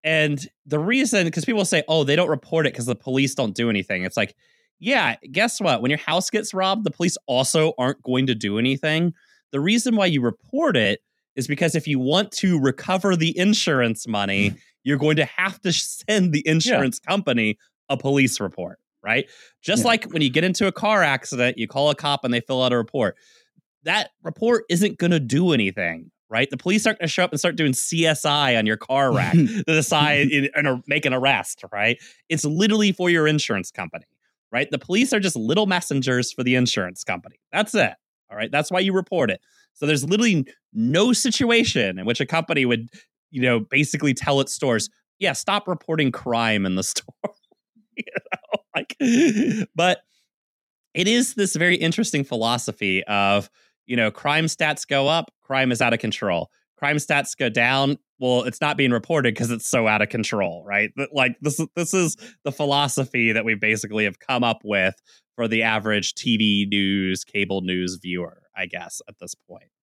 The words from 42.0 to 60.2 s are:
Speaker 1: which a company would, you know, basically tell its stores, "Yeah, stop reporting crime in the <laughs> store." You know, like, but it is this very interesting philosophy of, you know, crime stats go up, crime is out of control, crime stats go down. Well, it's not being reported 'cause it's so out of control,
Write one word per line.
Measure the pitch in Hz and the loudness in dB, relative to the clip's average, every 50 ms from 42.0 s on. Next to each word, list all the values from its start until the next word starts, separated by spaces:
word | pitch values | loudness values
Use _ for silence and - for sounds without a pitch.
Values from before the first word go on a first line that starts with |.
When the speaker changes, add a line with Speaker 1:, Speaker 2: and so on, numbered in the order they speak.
| 92 | -2
Speaker 1:
which | 110 120 - | -2 -2 -2
a | 139 | -2
company | - - 165 160 - 165 143 131 | -2 -2 -2 -2 0 0 0 2
would, | 123 120 117 117 117 - - - _ _ _ _ _ | 2 0 0 -2 -10 -18 -20 -20 _ _ _ _ _
you | 160 131 | -6 -2
know, | 123 127 120 117 | 0 2 2 0
basically | 107 _ - 143 151 - - 151 151 143 127 | 0 _ 0 0 0 0 -2 -2 0 0 0
tell | - - - 143 139 | 0 0 0 0 0
its | 135 - | 0 -2
stores, | - - - 135 117 107 - - _ _ _ _ _ _ | -4 -2 0 0 0 0 -2 -4 _ _ _ _ _ _
"Yeah, | 190 180 | -4 -4
stop | 139 - - - 196 208 - | -4 -4 -4 -2 -2 -2 -2
reporting | 185 180 - - - - 160 147 131 | -4 -8 -6 -4 -6 -2 0 0 0
crime | 120 - - 127 117 117 117 113 107 104 98 | -2 -4 -4 -2 0 0 2 2 2 2 0
in | 95 92 | 0 -2
the | 95 | -2
<laughs> | 98 - - | -2 -4 -6
store." | - - - - _ - - _ _ _ _ _ _ _ _ _ 226 _ _ _ | -8 -8 -10 -16 _ -12 -12 _ _ _ _ _ _ _ _ _ _ _ _ _
You | - - - - | -14 -14 -10 -10
know, | 190 _ - 185 - _ - 208 - _ _ - | -12 _ -8 -12 -12 _ -6 -6 -6 _ _ -8
like, | - - _ - _ 294 247 240 240 339 311 214 208 269 - - 220 196 - _ | -8 -8 _ -6 _ 2 4 4 6 4 4 4 2 0 0 0 -2 -4 -6 _
but | - 165 180 - - _ _ _ _ _ _ _ _ _ _ _ _ _ _ _ _ _ _ _ | 0 2 2 2 0 _ _ _ _ _ _ _ _ _ _ _ _ _ _ _ _ _ _ _
it | - 185 202 | 0 2 4
is | 233 247 247 - - | 4 2 2 0 0
this | 220 202 185 - | 0 -2 0 0
very | 160 175 180 180 | 0 2 2 2
interesting | - 160 165 165 - 226 220 - 147 139 | 2 2 0 0 0 -2 0 0 -2 -2
philosophy | - 127 113 113 113 123 120 - - - _ 107 98 95 95 - | -2 -2 -2 0 0 0 -2 -2 -6 -8 _ -2 0 0 0 -2
of, | - 104 101 101 98 101 101 98 - _ _ _ _ _ _ _ | -2 0 2 2 4 2 2 0 -4 _ _ _ _ _ _ _
you | - 123 | -4 -2
know, | 120 113 107 | 0 0 0
crime | - - - 143 147 156 160 | -2 -4 -2 0 0 0 0
stats | 160 - - 160 151 151 - - | -2 -2 -2 -2 -4 -2 -6 -6
go | _ 139 139 135 143 | _ 0 0 2 2
up, | 160 170 156 - _ _ | 0 0 -2 -6 _ _
crime | _ _ 135 135 131 127 | _ _ 0 0 2 0
is | 123 113 | 2 2
out | 120 120 117 | 2 0 0
of | 113 | 0
control, | - 107 101 - 107 101 87 85 - - _ _ _ _ _ _ | -2 -6 -6 -4 -2 -2 -2 -2 -2 -6 _ _ _ _ _ _
crime | - 139 151 | -4 -2 -2
stats | 151 - - 151 143 143 - - | -2 -2 0 0 0 0 -4 -6
go | _ 139 120 | _ -4 -2
down. | 110 120 117 120 131 135 139 139 143 - _ _ _ _ | 0 2 2 2 2 2 2 0 0 -2 _ _ _ _
Well, | 127 123 123 123 | 0 2 2 2
it's | 110 123 113 - | 0 -2 -4 -2
not | 156 147 147 | -2 -2 0
being | 147 139 127 | 2 2 2
reported | 120 113 - - 165 151 131 120 107 | 2 0 0 0 0 2 2 0 0
'cause | - 120 113 | 0 -4 -4
it's | 120 110 - - | -4 -4 -4 0
so | - 123 113 | 0 2 2
out | 107 107 107 | 2 2 2
of | 104 104 | 0 0
control, | - 117 | -2 -4